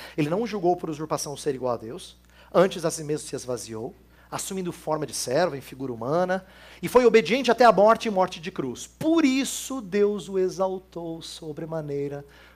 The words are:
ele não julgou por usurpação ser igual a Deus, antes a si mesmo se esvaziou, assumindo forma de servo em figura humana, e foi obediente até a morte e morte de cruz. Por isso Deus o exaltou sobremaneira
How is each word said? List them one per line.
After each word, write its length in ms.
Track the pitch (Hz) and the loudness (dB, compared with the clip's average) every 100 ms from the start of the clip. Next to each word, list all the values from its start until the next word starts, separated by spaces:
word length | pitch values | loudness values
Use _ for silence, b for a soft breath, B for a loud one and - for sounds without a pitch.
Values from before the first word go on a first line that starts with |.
| B - | B -4
ele 120 | 147 | -2
não 180 | 185 233 | -2 -2
julgou 300 | 202 175 175 | 0 0 0
por 140 | 165 | -4
usurpação 460 | 147 156 147 151 131 | -8 -6 -4 -6 -6
ser 180 | 151 | -4
igual 200 | 131 123 | -2 -2
a 40 | 113 | -4
Deus, 380 | 110 170 - - _ b b | -6 -14 -16 -20 _ b b
antes 320 | 185 190 185 | 4 4 2
a 60 | 156 | -4
si 120 | 160 | -4
mesmo 240 | 147 151 - | -4 -6 -6
se 100 | 135 | -8
esvaziou, 580 | 117 120 110 110 131 - _ b b | -6 -8 -8 -10 -10 -14 _ b b
assumindo 400 | 135 - 190 180 | -8 -6 -6 -6
forma 340 | - - 156 139 | -6 -4 -4 -4
de 80 | |
servo 420 | - - 139 175 139 | -6 0 2 2 -2
em 40 | |
figura 320 | - 131 135 | -12 -8 -8
humana, 540 | 117 123 165 185 185 B B B B | -6 0 0 0 -2 B B B B
e 60 | 175 | 2
foi 180 | 247 240 | 6 8
obediente 440 | 220 165 254 247 | 8 6 2 2
até 140 | 226 | 6
a 80 | 240 | 8
morte 340 | 185 208 226 233 | 8 6 6 2
e 40 | |
morte 280 | 190 180 175 | 0 0 -2
de 120 | 165 | -10
cruz. 360 | - 135 120 - | -8 -8 -8 -14
Por 380 | - 311 330 | -4 2 4
isso 560 | 277 262 262 - - 262 | 4 2 -2 -6 -8 -8
Deus 480 | 190 208 202 208 185 | -2 2 2 0 -4
o 100 | 190 | -2
exaltou 840 | 185 160 190 190 - 170 170 165 | -2 0 -2 -4 -10 -12 -10 -10
sobremaneira 1000 | - - 160 147 160 160 147 143 143 143 143 b b | -12 -14 -12 -10 -8 -8 -6 -4 -6 -8 -12 b b